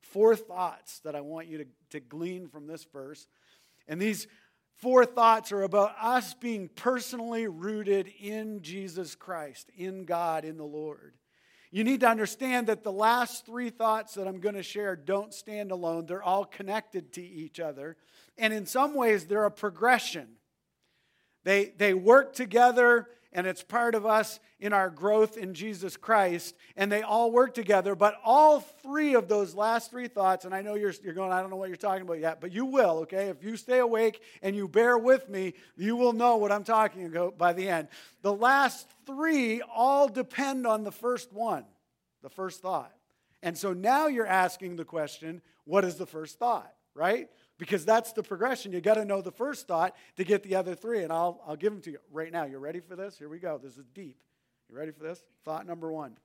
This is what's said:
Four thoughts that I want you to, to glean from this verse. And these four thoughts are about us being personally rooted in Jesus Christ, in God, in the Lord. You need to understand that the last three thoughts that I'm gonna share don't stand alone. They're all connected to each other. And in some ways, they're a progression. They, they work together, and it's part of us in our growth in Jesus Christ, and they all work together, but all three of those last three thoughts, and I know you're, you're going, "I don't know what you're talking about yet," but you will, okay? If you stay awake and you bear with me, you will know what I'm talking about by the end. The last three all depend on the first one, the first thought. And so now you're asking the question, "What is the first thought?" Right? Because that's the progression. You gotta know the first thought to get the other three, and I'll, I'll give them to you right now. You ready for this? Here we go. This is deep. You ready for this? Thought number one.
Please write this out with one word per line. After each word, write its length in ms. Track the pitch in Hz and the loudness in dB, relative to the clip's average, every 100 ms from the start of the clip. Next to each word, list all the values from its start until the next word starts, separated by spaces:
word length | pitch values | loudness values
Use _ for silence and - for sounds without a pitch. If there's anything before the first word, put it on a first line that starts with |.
Four 340 | _ 196 220 220 | _ 4 6 6
thoughts 600 | 220 180 180 - - - | 0 -6 -6 -6 -18 -16
that 160 | 156 147 | -10 -10
I 60 | |
want 240 | 143 160 165 | -10 -14 -12
you 100 | 156 | -14
to, 80 | 139 _ _ | -14 _ _
to 80 | 151 | -16
glean 480 | 120 151 170 185 175 | -14 -10 -8 -10 -14
from 180 | 151 147 | -18 -16
this 180 | 160 | -16
verse. 420 | - 139 135 147 - _ _ _ _ _ _ | -16 -16 -16 -18 -20 _ _ _ _ _ _
And 100 | 156 | -4
these 280 | 208 208 - _ _ _ _ | -2 -4 -10 _ _ _ _
four 320 | _ 247 254 247 | _ 4 6 6
thoughts 460 | 247 233 220 214 | 6 4 4 0
are 100 | 202 | -2
about 320 | 196 202 202 214 | 2 2 2 0
us 360 | 220 254 196 | 0 0 -2
being 340 | - 240 220 180 | -10 -6 -6 -8
personally 800 | - 240 254 240 247 233 226 226 | -4 -2 -2 -4 -8 -6 -4 -4
rooted 640 | 160 190 214 202 196 185 202 | -6 -6 -6 0 0 0 -10
in 400 | 202 214 220 208 | -10 -8 -8 -10
Jesus 540 | 156 190 190 165 165 | -12 -12 -10 -10 -12
Christ, 560 | - - 175 151 120 - | -14 -12 -10 -10 -16 -20
in 300 | - 190 190 | -12 -10 -10
God, 400 | 170 170 170 160 | -6 -4 -2 -4
in 140 | 156 160 | -6 -12
the 60 | |
Lord. 500 | 151 151 156 147 147 _ _ _ _ _ _ | -12 -10 -12 -14 -20 _ _ _ _ _ _
You 120 | 185 | -4
need 180 | 220 269 | -2 2
to 80 | 240 | 2
understand 580 | 226 202 - 262 247 226 | 2 -4 -6 -4 -2 0
that 180 | 214 | -4
the 80 | 214 | -4
last 540 | 196 220 240 233 - - | 0 2 2 -2 -8 -12
three 240 | 233 247 | -8 -8
thoughts 440 | 226 226 220 214 | -2 0 0 -4
that 140 | 196 190 | -8 -8
I'm 100 | 190 | -6
gonna 220 | 196 202 | -6 -6
share 340 | 180 208 208 180 | -10 -6 -6 -6
don't 360 | 143 196 214 | -4 -4 -4
stand 380 | - - 208 202 | -14 -14 -10 -8
alone. 340 | 185 170 165 | -6 -4 -6
They're 180 | 165 180 | -6 -6
all 220 | 180 196 | -2 -2
connected 680 | 196 - 196 214 214 190 147 | -2 -10 -6 -6 -6 -12 -12
to 80 | - | -16
each 360 | 180 180 156 - | -16 -14 -14 -8
other. 380 | 160 139 143 165 _ _ _ - | -10 -8 -14 -16 _ _ _ -2
And 160 | 220 | -2
in 140 | 214 185 | -2 -4
some 280 | 254 285 | 0 0
ways, 320 | 294 240 208 156 | 2 2 2 2
they're 200 | 202 208 | 0 0
a 40 | |
progression. 840 | 208 208 165 233 247 - 170 117 113 _ _ _ _ _ _ _ _ _ _ | 0 -8 0 4 4 2 -10 -14 _ _ _ _ _ _ _ _ _ _ _
They, 280 | 180 196 196 - | 0 2 0 0
they 180 | 202 | 2
work 400 | 185 185 254 269 | 4 8 8 8
together, 720 | - 247 214 247 240 240 240 - - _ | -6 0 6 6 6 6 6 2 -20 _
and 140 | 180 185 | -6 -4
it's 160 | 180 | -6
part 320 | - 226 240 | -4 -2 0
of 100 | 226 | 0
us 360 | 208 214 214 - _ _ | 2 2 2 -8 _ _
in 140 | 202 | 0
our 180 | 202 190 | 0 0
growth 460 | 151 190 214 220 220 | -2 2 4 2 0
in 180 | 190 | -10
Jesus 420 | 170 214 196 185 - | -8 -10 -8 -10 -12
Christ, 600 | - 220 190 170 - - - - | 2 4 4 0 -8 -18 -20 -4
and 140 | 202 | 0
they 120 | 208 | 0
all 280 | 220 220 233 | 2 2 4
work 240 | 233 254 | 6 4
together, 400 | 247 190 202 185 | 2 4 4 4
but 240 | 185 208 208 | 4 2 2
all 360 | 226 269 311 302 | 4 8 8 6
three 540 | - - 269 285 302 | 2 -18 -8 -2 4
of 140 | 254 185 | 2 4
those 260 | 208 196 | 0 0
last 360 | 180 214 226 226 | -2 0 0 -4
three 180 | 240 247 | -12 -10
thoughts, 360 | 202 190 185 | 0 2 2
and 100 | 185 | -2
I 60 | 190 | -8
know 120 | 208 | -6
you're, 180 | 208 202 170 | -2 -2 -4
you're 120 | - | -10
going, 160 | 165 190 | -6 -2
"I 100 | 185 | -2
don't 100 | 190 | -4
know 60 | 185 | -6
what 120 | 190 | -8
you're 80 | 175 | -6
talking 260 | 208 190 | -4 -4
about 160 | 180 165 | -4 -4
yet," 220 | 160 160 | -4 -4
but 120 | 170 | -8
you 120 | 185 | -6
will, 340 | 262 269 208 160 | 0 4 4 4
okay? 280 | 160 190 196 | -2 -4 -6
If 160 | 156 | -6
you 120 | 190 226 | -10 -12
stay 220 | - 254 | 0 2
awake 420 | 240 226 226 214 - - | 4 2 2 0 -20 -8
and 140 | 190 202 | -6 -4
you 100 | 196 | 0
bear 320 | 196 233 247 | 4 4 4
with 300 | 233 262 262 | 6 4 2
me, 260 | 196 190 - - - | -6 -6 -8 -20 -6
you 180 | 196 | -4
will 200 | 240 247 | 2 2
know 220 | 226 240 233 | 4 4 4
what 160 | 208 | 4
I'm 120 | 202 | 0
talking 400 | 202 220 214 180 175 | 2 4 4 0 -8
about 320 | 165 180 156 | -4 -4 2
by 140 | 175 | 2
the 160 | 175 190 | 2 -2
end. 200 | 170 151 - - _ | -2 -4 -14 -20 _
The 100 | 196 | -4
last 560 | 202 233 277 269 - - _ - | 2 4 6 4 0 -18 _ -14
three 560 | 269 320 302 240 226 | -4 0 0 0 -4
all 460 | 240 226 254 277 277 | -6 0 2 4 2
depend 580 | 214 254 - 269 269 240 | 0 -6 -4 -4 -2 0
on 180 | 214 | -2
the 80 | 208 | -2
first 400 | - 220 247 - | -8 -6 -6 -8
one, 320 | 202 226 170 - _ _ _ _ _ | -8 -4 -4 -8 _ _ _ _ _
the 80 | 135 | -20
first 300 | - 190 - | -10 -10 -8
thought. 340 | 185 170 117 _ _ _ _ _ | -6 -6 -6 _ _ _ _ _
And 140 | 175 165 | -8 -6
so 160 | 196 | -6
now 360 | 180 202 277 311 | -2 2 2 2
you're 180 | 254 214 | -2 0
asking 500 | 190 185 - 185 175 | 2 2 -2 -14 -12
the 80 | |
question, 580 | 156 165 147 - 160 175 _ _ | -8 -6 -6 -8 -14 -14 _ _
"What 200 | - 185 | 0 0
is 120 | 185 180 | 0 -4
the 100 | 185 | -10
first 320 | 156 156 - | -10 -14 -4
thought?" 340 | 240 214 - _ _ | -2 -2 -4 _ _
Right? 340 | - 170 233 - _ _ _ | -4 0 0 -4 _ _ _
Because 260 | 165 196 | -4 -2
that's 280 | 156 220 226 | 2 2 2
the 100 | - | -8
progression. 500 | - 180 240 233 202 | -8 -4 -2 -4 -6
You 80 | 180 | -2
gotta 240 | 170 214 | 2 2
know 160 | 208 196 | 2 -4
the 100 | 185 | -4
first 360 | - 262 285 - | -8 -8 -8 -4
thought 280 | 165 180 - - - | 0 0 -2 -20 -8
to 80 | |
get 180 | 180 202 | 0 0
the 120 | 202 | 2
other 200 | 190 180 | -2 -2
three, 280 | 175 220 233 | -8 -4 -4
and 100 | 165 | -2
I'll, 300 | 165 175 170 156 | -2 -2 -4 -12
I'll 100 | 151 | -4
give 160 | 202 | -4
them 100 | 208 | -4
to 80 | 165 | -14
you 80 | 143 _ | -16 _
right 220 | 143 160 | -10 -8
now. 120 | 170 | -6
You 120 | 147 135 | -8 -8
ready 240 | 139 175 | -10 -12
for 160 | 165 180 | -14 -14
this? 220 | 202 190 | -14 -14
Here 100 | 151 | -18
we 100 | 165 | -10
go. 200 | 175 151 | -8 -8
This 180 | 135 120 | -12 -20
is 80 | 127 | -20
deep. 240 | 139 175 - _ _ _ _ _ | -20 -20 -20 _ _ _ _ _
You 80 | 120 | -14
ready 160 | 156 | -14
for 100 | 151 | -12
this? 200 | 160 175 _ _ | -14 -14 _ _
Thought 220 | - 156 175 | -10 -10 -8
number 260 | 170 160 | -10 -8
one. 240 | 160 139 110 | -8 -10 -16